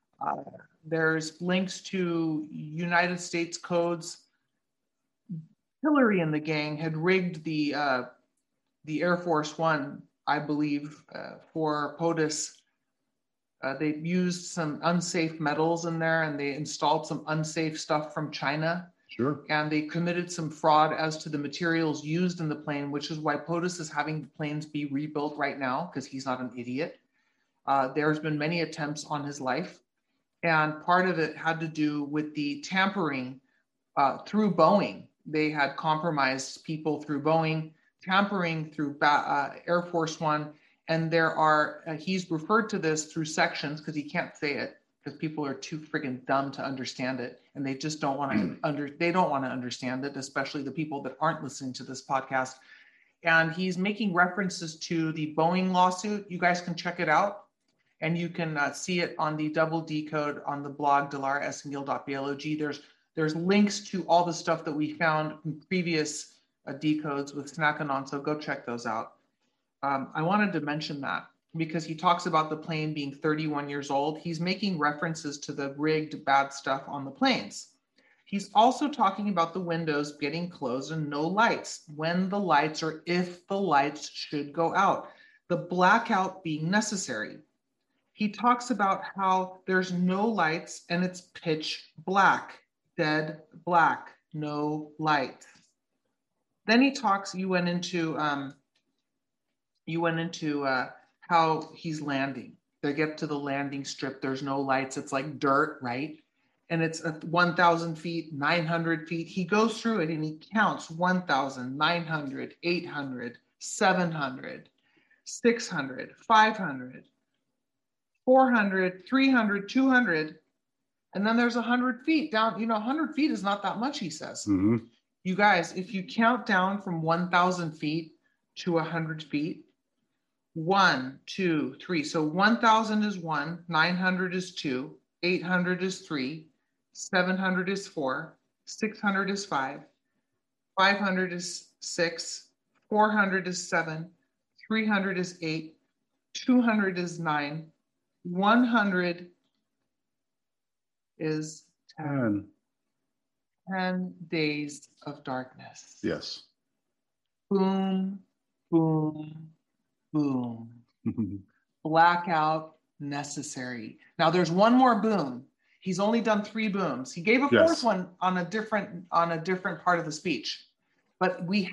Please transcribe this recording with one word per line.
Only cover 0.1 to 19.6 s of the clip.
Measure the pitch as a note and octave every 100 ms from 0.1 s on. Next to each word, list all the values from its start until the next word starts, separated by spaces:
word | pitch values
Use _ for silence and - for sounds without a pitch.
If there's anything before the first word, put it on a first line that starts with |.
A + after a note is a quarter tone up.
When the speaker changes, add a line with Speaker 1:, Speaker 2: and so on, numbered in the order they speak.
| _ D3
Speaker 1:
uh, | C#3+ C#3 B2+ - _
there's | D#3 D#3+ D#3+ D#3+ D#3 -
links | F3 F#3 F#3 -
to | - F#3+ F3+ E3+ D#3+ D#3 D#3
United | D#3+ D#3 D#3 F3 F3 F3+ F3+
States | - E3+ E3+ -
codes. | - F3 E3+ E3+ D#3+ - _ _ _ _ _ _ _ _ _ _ _ D#3+ D#3+ _ _ _
Hillary | D4+ D4 A#3+ F#3+
and | D#3+
the | D3+
gang | D#3 D3+ D3+ D3+
had | D#3+ D#3
rigged | E3+ F#3+ F3+ D#3+
the, | D#3+ D3+ D3
uh, | C#3+ D3 B2+ A#2+ - _ _ _ _ _ _
the | D3 D3+
Air | F3 F3
Force | F3 D#3 D3+ -
One, | D#3+ D3+ C#3 - - _ -
I | D3
believe, | D3+ D3 D3+ C#3+ D3 - _
uh, | - - - -
for | D#3+ D#3 D3+ C#3+ -
potus. | E3+ D#3+ D3+ - - - _ _ _ _ _ _ _ _ _ _
Uh, | C3 C3+
they | D#3 D3+
used | E3 F3+ F3+ F3 -
some | - D#3 C#3+
unsafe | D#3+ F3 E3 F3+ D#3+ D#3+
metals | D3+ D3 D#3+ E3+ E3+
in | E3
there, | E3 D#3+
and | D#3 C#3+
they | C#3+
installed | C#3+ D3 - D3+ D#3 -
some | D3 -
unsafe | D#3 D#3 E3+ D#3+ D#3
stuff | - D#3 D#3
from | - D3+
China. | - C#3 D3+ D#3+ F3 F3+ _ _
Speaker 2:
Sure. | - B2+ C#3+ -
Speaker 1:
And | D3+